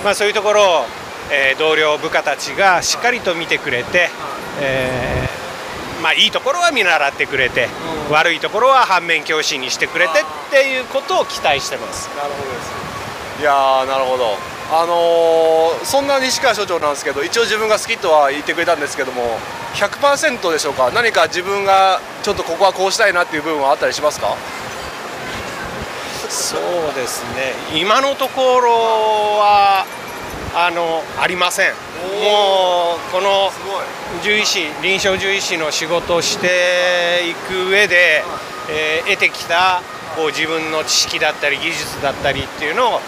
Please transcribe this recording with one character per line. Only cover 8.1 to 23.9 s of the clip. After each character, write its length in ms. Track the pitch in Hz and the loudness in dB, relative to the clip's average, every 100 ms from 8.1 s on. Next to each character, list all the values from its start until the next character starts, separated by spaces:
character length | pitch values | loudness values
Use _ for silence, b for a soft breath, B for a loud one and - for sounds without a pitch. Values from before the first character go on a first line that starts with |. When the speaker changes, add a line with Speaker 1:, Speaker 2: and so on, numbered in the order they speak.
Speaker 2:
ん。 40 | 151 | 2
Speaker 1:
悪 160 | 165 | 2
い 80 | 156 | 0
と 100 | 156 | -2
こ 120 | 196 | 2
ろ 80 | 247 | 4
は 160 | 269 208 | 6 4
反 200 | 185 170 | 2 2
面 200 | 160 147 | -2 0
教 180 | 156 | -2
師 160 | 143 147 | 0 -4
に 100 | 127 | -4
し 60 | - | -4
て 120 | 143 | -4
く 120 | 160 | 0
れ 80 | 175 | 2
て 140 | 160 | 2
っ 20 | - - - | -2 -8 0
て 180 | 277 269 | 2 4
い 100 | 262 | 0
う 60 | 247 | -2
こ 160 | 269 | -4
と 180 | - 370 | 0 0
を 60 | 247 | 0
期 160 | - | -2
待 180 | 165 139 | 0 0
し 80 | - | -2
て 80 | 131 | -6
ま 180 | 110 | -6
す。 140 | - - 143 | -8 -10 -8
Speaker 2:
な 80 | |
る 60 | 143 | -6
ほ 160 | 143 135 | -6 -8
ど 40 | |
で 140 | 123 | -8
す。 800 | - - - - - - - - | -8 -10 -10 -10 -10 -10 -10 -2
い 20 | |
や 80 | 147 | 2
ー、 320 | 139 135 135 131 | 4 4 4 2
な 100 | 135 | 0
る 80 | 131 | 0
ほ 120 | 127 | 2
ど。 200 | 117 98 - - - | 0 -2 -6 -12 0
あ 140 | 160 170 | 2 2
の 880 | 175 170 170 165 165 160 160 165 147 | 4 4 4 4 6 6 4 4 0
ー、 40 | - | 0
そ 140 | 277 | 0
ん 80 | 277 | 2
な 120 | 269 | 0
西 200 | 262 - | 0 0
川 160 | 262 208 | 2 0
所 100 | 196 | -2
長 140 | 170 | 0
な 80 | 147 | 0
ん 40 | |
で 60 | 143 | -2
す 60 | |
け 80 | 151 | -4
ど、 120 | 139 | -4
一 140 | 165 226 | -2 0
応 20 | |
自 160 | 226 214 | 0 0
分 100 | 220 | 2
が 100 | 214 | 0
好 100 | - | 0
き 100 | 226 | -4
と 140 | 190 | 4
は 200 | 156 143 | 4 4
言 80 | 147 | 0
っ 20 | |
て 100 | 147 | -4
く 60 | 160 | -2
れ 60 | 170 | 0
た 100 | 170 | 0
ん 40 | |
で 80 | 139 | -2
す 80 | - | -4
け 80 | |
ど 80 | 131 | -4
も、 260 | 127 120 110 - - - | -2 -2 -4 -6 -10 -10
百 240 | - 202 - | -4 -4 2
パ 140 | 285 | 2
ー 40 | 277 | 2
セ 120 | 320 | 0
ン 80 | 240 | 0
ト 140 | 180 | -2
で 80 | 156 | 0
し 80 | 151 | -2
ょ 40 | |
う 20 | |
か？ 180 | 131 127 | 0 2
何 180 | 185 233 | 2 2
か 120 | 196 | 2
自 180 | 160 165 | 2 0
分 200 | 180 202 | -4 -2
が 360 | 196 190 190 185 - - | 2 4 4 2 -4 -8
ち 60 | - | -4
ょ 40 | |
っ 20 | 185 | -4
と 80 | |
こ 120 | 180 160 | -4 2
こ 100 | 190 | 2
は 80 | |
こ 140 | 180 190 | 4 -2
う 40 | |
し 60 | 185 | 2
た 100 | 208 | 2
い 60 | |
な 100 | 180 | 2
っ 20 | 175 | 0
て 80 | 156 | -2
い 40 | |
う 20 | |
部 100 | 151 | -2
分 100 | 151 | 0
は 100 | 139 | 2
あ 20 | 151 | 2
っ 20 | |
た 100 | |
り 60 | 139 | 0